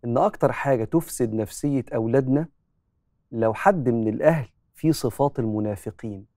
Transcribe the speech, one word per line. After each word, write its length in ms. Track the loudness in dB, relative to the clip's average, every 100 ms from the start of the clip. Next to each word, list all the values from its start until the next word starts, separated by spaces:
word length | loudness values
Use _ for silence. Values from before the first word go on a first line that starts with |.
| 0
إن 120 | 2
أكتر 340 | 2 2 -2
حاجة 320 | 0 0 0
تفسد 500 | 2 0 -2 -4 -2
نفسية 520 | -2 -4 -4 -2 -2 -2 -2
أولادنا 520 | 2 2 2 0 0 _ _ _ _ _ _ _ _
لو 220 | 0 0
حد 360 | 4 2 2 2
من 180 | 2 0
الأهل 400 | 2 2 2 -4 _ _ -2
فيه 160 | 0
صفات 480 | 2 -2 0 -2 0
المنافقين 880 | -2 -2 -2 -4 -8 -10 -12 -12 -14